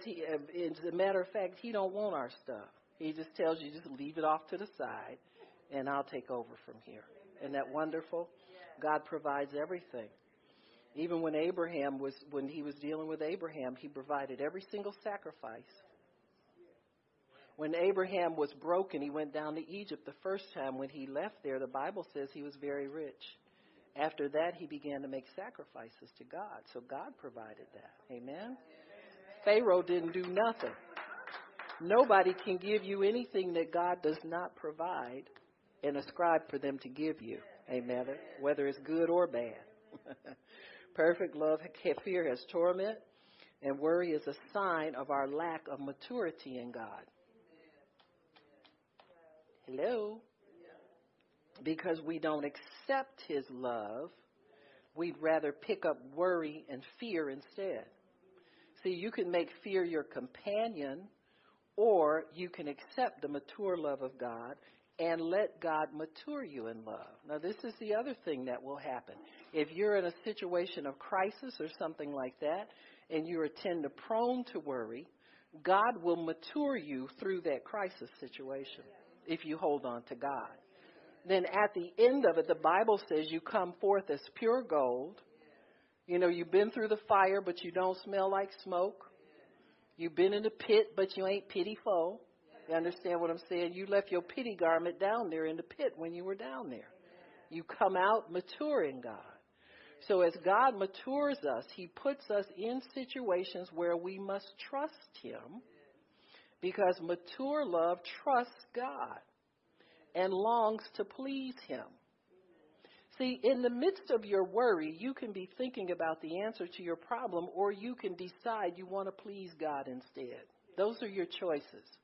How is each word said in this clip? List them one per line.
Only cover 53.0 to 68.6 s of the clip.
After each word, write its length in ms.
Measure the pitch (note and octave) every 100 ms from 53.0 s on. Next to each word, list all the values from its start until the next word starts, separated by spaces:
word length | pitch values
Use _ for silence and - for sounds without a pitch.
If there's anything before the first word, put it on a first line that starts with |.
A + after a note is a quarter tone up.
| C4+ - -
his 160 | D3 -
love, 600 | B2+ B2+ A#2 G#2 A2+ E3+ - _ _ _ - - - _ D#3
we'd 200 | E3+ C#3+
rather 320 | D#3 D#3+ D3
pick 320 | C#3+ - G3
up 140 | F3 C#3 B2+
worry 500 | C#3+ F3+ F3+ D#3 D3+ -
and 140 | C3 - -
fear 320 | A#3 F3 D3
instead. 540 | C3+ - - G3 B2 A2+ _ _ _ _ _ _ _ _ -
See, 80 | F#3
you 200 | F3 G#3
can 180 | A3+ F3
make 180 | F3 E3 -
fear 220 | G#3+ F#3+
your 180 | E3+ D#3+
companion, 1000 | C#3+ C#3+ B2+ - - G#3 A3+ F#3 C#3 C#3+ G3+ _ _ _ _ _ _ -
or 480 | A3+ G3 D3+ D#3 D#3+
you 140 | D#3+ F3+
can 180 | F3 D3
accept 560 | C#3+ - - B3 -
the 60 | C#3+
mature 480 | D3 - - G3 F3
love 260 | D3+ C#3
of 160 | C3 C3+
God 380 | A#2+ A#2 A#2 D3 - _ _ -
and 220 | E3+ E3
let 400 | E3 F#3 G#3+ -
God 280 | E3+ D#3 D#3
mature 500 | D3+ D#3+ - - D4
you 220 | A3 C#3 A2+
in 180 | A2+
love. 220 | A2 A2 - - D3+
Now, 100 | D3+
this 180 | E3+ G#3+
is 100 | A#3+ A3
the 160 | G#3+
other 200 | G#3 B3+ B3
thing 220 | - C#3 B2+
that 160 | B2